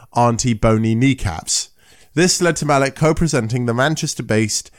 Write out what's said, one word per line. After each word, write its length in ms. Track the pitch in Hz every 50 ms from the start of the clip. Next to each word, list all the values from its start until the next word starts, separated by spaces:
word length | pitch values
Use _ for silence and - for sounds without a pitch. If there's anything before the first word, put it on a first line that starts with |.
| - - -
Auntie 380 | 120 120 120 120 104 - 127 117
Bony 400 | 104 - 113 110 110 110 110 113
Kneecaps. 760 | 113 131 139 131 - - 101 82 - - - - - - - _ _ _ _ - - - _ -
This 260 | 147 180 180 - -
led 160 | 180 170 156
to 100 | - 151
Mallet 280 | 147 143 135 135 135 131
co-presenting 720 | - 156 156 160 - 170 151 147 131 110 110 123 123 123
the 80 | 120 113
Manchester-based 960 | 123 131 151 160 - 165 147 - - 123 - 110 110 110 107 - - - - _